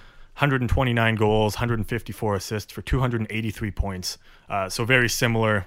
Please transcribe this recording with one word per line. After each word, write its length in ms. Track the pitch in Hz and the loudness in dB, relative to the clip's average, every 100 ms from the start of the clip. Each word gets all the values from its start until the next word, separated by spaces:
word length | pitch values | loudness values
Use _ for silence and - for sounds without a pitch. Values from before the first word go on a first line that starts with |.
| - - - - | -20 -20 -20 0
hundred 260 | 143 131 | 2 2
and 80 | 123 | 2
twenty-nine 460 | - 131 120 113 110 | 2 2 4 2 4
goals, 400 | 107 107 107 - | 4 4 2 0
hundred 240 | 120 113 | -2 -2
and 80 | 98 | -2
fifty-four 460 | 120 - 107 110 101 | -4 -6 -6 -2 -2
assists 360 | - 107 - | -4 -8 -8
for 100 | - | -12
two 200 | - 139 | -2 0
hundred 180 | 127 117 | 0 -2
and 80 | 110 | -4
eighty-three 420 | 110 113 - 110 | -4 -6 -4 -6
points. 460 | - 98 92 90 - - - - | -4 -4 -4 -8 -10 -16 -20 -6
Uh, 200 | 101 95 | -4 -4
so 160 | - 117 | -4 2
very 240 | 131 120 | 4 2
similar 560 | - 123 113 110 104 | 2 0 2 2 0